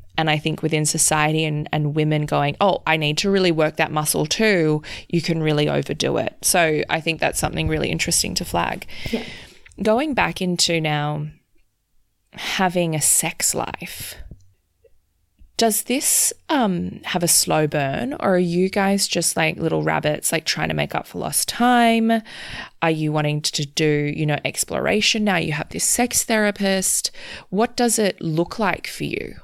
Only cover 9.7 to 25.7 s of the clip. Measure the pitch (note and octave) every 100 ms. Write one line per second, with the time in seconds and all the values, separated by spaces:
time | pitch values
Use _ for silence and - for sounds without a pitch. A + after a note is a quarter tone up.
9.7 | - G#3 A3+ D#4 A#3 E3 E3+ F#3 F3 -
10.7 | E3 D#3 D3 D3 D3+ D3+ - _ _ _
11.7 | _ _ _ _ _ _ - - - F#3
12.7 | F3 E3+ D#3 - - D#3+ - - - -
13.7 | - - - - - - - - _ _
14.7 | _ _ _ _ _ _ - - - A3+
15.7 | G#3+ - C4 - - - - - D4+ G#3+
16.7 | F3 F3+ - - F3+ E3+ - F3 D#3 D3+
17.7 | D3+ C3+ D3+ B3+ D4 G3+ F3+ F3 F3 F#3+
18.7 | G3+ G3 G3+ - F3 E3 - D#3+ D#3 D#3+
19.7 | D#3+ D#3 D#3 D3+ D3+ - D#3+ - - D#3+
20.7 | D#3 D3 D#3 - F3 - D3 - - A#3+
21.7 | A#3+ A#3 A3+ A3+ A3+ - - - - -
22.7 | - E3 D#3+ D#3 D3+ D3 D3+ - - C#3+
23.7 | E3 D#3 D3 D3 D#3 D3+ C#3+ - - -
24.7 | - - G#3 G3+ A3+ G3+ F3 E3 D3 -